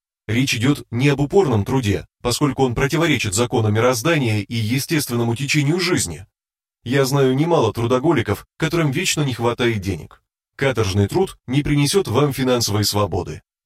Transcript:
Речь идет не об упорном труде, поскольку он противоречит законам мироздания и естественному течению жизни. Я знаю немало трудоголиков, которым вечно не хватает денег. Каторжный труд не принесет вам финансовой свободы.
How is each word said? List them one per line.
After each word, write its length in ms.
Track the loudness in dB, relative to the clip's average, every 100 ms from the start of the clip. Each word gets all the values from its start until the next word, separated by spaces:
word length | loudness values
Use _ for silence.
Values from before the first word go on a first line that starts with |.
| _ _ -4
Речь 280 | -2 0
идет 320 | 0 0 -2 -4
не 180 | 0 0
об 120 | 2
упорном 440 | 2 2 4 0
труде, 420 | 0 0 0 -2 -6 _
поскольку 420 | -6 -2 -2 0
он 100 | -2
противоречит 600 | 0 -2 0 0 0 -2
законам 400 | -2 0 0 0
мироздания 680 | 2 2 0 0 0 0 -2
и 140 | -4 -4
естественному 800 | -2 -2 0 -2 0 -2 -2 -2
течению 420 | -2 0 2 0
жизни. 480 | 0 -2 -2 -8 -16 _ _ _ _ _
Я 200 | -2 0
знаю 300 | 2 4 4
немало 400 | 4 2 2 2
трудоголиков, 720 | 0 0 2 2 2 0 -4 -6 -6
которым 360 | -2 0 0
вечно 280 | 0 -2 -2
не 140 | -2
хватает 460 | -2 -2 0 0 0
денег. 400 | -4 -6 -10 -20 _ _ _ -4
Каторжный 500 | -2 0 0 2 2
труд 300 | 2 -2 -4 -2
не 160 | -2
принесет 460 | 2 2 2 2 0
вам 240 | 2 0
финансовой 520 | 0 0 0 0 0
свободы. 580 | 0 0 -2 -2 -6 -12 -16 _